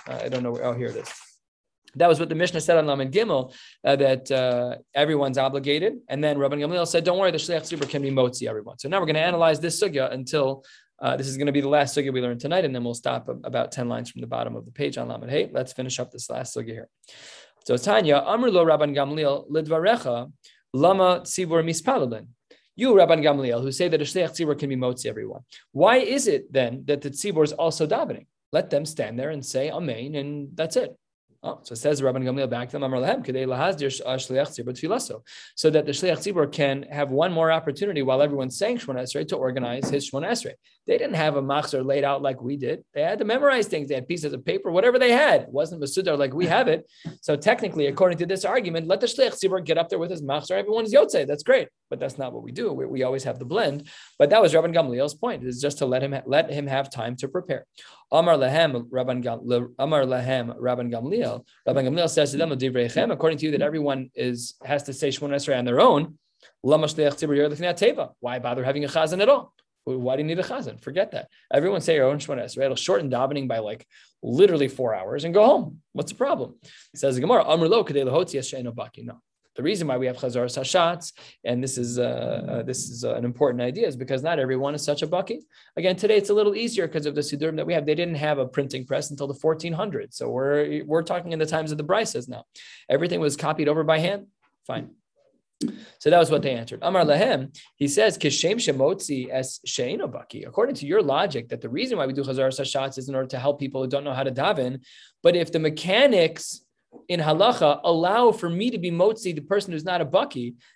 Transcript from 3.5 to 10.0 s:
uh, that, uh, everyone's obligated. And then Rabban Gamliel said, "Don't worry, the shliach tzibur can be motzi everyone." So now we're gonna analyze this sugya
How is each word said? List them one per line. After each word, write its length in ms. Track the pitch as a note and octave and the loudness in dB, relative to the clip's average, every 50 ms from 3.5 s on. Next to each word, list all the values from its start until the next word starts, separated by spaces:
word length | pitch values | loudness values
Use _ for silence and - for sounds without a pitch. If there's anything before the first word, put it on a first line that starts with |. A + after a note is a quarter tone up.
| - - - - - _ - | -8 -18 -20 -20 -18 _ 2
uh, 120 | C3+ C#3 | 2 4
that, 340 | C#3 C#3 C3+ C3 C3 C3 - | 4 4 4 4 2 0 0
uh, 460 | C3+ C3 B2+ B2+ B2 B2 B2 B2 B2 - - _ - | 0 0 2 2 0 0 -2 -4 -6 -8 -12 _ 0
everyone's 420 | C3+ D3+ D3+ D#3+ C#3+ C#3 C3+ B2+ | 2 2 2 2 2 0 0 0
obligated. 580 | C3+ C3 C#3 B2+ C#3+ C#3 C#3+ C#3+ D#3 F3+ A3 C4 B3 - - | 0 0 0 0 -2 -2 0 0 0 0 -2 -2 -4 -8 -8
And 140 | C3+ C#3+ D3+ | -4 -2 0
then 140 | D3+ D3 | 0 0
Rabban 240 | C#3+ C#3 C3+ D3 D3 | 2 0 0 0 -2
Gamliel 260 | D3 D3 F3 F3+ E3+ | -2 -2 -2 -2 0
said, 160 | E3 - E3 D#3+ | 0 0 0 2
"Don't 160 | F3+ F3 F#3+ | 2 2 2
worry, 140 | G3 F#3 D#3+ | 2 2 0
the 60 | D#3 | 0
shliach 240 | - - F3 D#3 D#3 | -2 -4 -4 -4 -4
tzibur 260 | - F3 D3 C#3+ - | -6 -6 -6 -6 -4
can 120 | - C#3+ C#3 | -4 -4 -4
be 100 | C3+ C3+ | 0 2
motzi 360 | C3 B2+ - - - A#2+ A#2 | 2 2 2 0 -4 -6 -6
everyone." 300 | A2 G#2+ G#2 - - - | -6 -8 -10 -12 -14 -14
So 100 | - C#3 | -6 -2
now 120 | F3+ D4 | -2 0
we're 60 | - | 0
gonna 120 | D#3 D3+ D#3 | 0 0 2
analyze 400 | D#3+ F3+ F3 E3+ E3 D#3+ D#3 D3 | 2 2 2 4 4 4 4 2
this 240 | E3 E3+ E3 - G#3+ | 0 -4 -2 -2 -2
sugya 300 | G3 D3+ C3+ | -2 0 -2